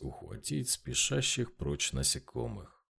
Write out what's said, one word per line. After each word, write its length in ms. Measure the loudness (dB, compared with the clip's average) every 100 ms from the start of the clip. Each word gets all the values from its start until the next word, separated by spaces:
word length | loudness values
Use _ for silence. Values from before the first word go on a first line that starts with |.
ухватить 720 | -2 -8 -10 -8 -2 0 0
спешащих 840 | 0 0 2 2 4 2 2 -2 -2
прочь 380 | -2 0 0
насекомых. 880 | 2 2 2 -2 -4 -4 -6 -10 -18 _